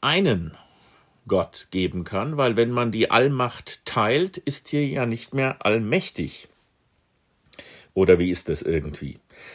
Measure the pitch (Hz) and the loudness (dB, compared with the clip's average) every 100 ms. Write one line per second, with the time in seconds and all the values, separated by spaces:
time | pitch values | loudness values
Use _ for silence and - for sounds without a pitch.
0 | 135 170 190 98 82 - - _ _ _ | 0 2 2 0 -2 -12 -20 _ _ _
1 | _ _ - 95 82 - - 98 90 90 | _ _ -2 0 0 -8 -8 -4 -2 -4
2 | 82 98 131 151 127 110 117 123 120 110 | -4 -4 -4 0 0 2 0 0 -2 0
3 | 113 117 135 135 123 - - - - - | 2 4 4 2 -2 -4 -14 -14 -6 0
4 | 107 135 185 - - - - 147 143 147 | 2 2 0 -4 -8 -8 -4 -2 -2 -2
5 | 120 113 - 135 131 - - 113 107 170 | -2 -4 -6 -2 -2 0 0 2 2 0
6 | - - 78 - - _ _ _ _ _ | -2 -6 -8 -8 -20 _ _ _ _ _
7 | _ _ _ _ _ - - - - - | _ _ _ _ _ -20 -20 -20 -6 2
8 | 92 87 90 90 - 80 - 82 73 73 | 6 8 6 -2 -2 -4 -2 -2 -4 -10
9 | 69 - _ - - | -12 -12 _ -20 -20